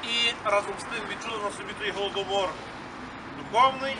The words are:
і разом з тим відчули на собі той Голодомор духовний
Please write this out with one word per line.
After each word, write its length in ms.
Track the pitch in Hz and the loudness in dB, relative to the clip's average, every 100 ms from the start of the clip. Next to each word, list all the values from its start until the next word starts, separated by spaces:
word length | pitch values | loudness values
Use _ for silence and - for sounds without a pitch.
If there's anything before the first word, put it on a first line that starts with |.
і 300 | - 233 233 240 220 | -2 2 2 2 2
разом 280 | 202 202 196 | 2 2 -6
з 40 | |
тим 200 | - 233 208 | -6 -6 -4
відчули 320 | 220 226 226 | -6 -4 -4
на 80 | 208 | -4
собі 220 | - 202 - | -4 -8 -4
той 120 | 208 | -2
Голодомор 580 | 190 196 202 196 202 180 - - - - - - - - - | 0 0 0 2 2 2 -2 -10 -10 -12 -10 -10 -10 -10 -10
духовний 600 | - 214 269 269 269 262 | 2 8 8 6 -4 -4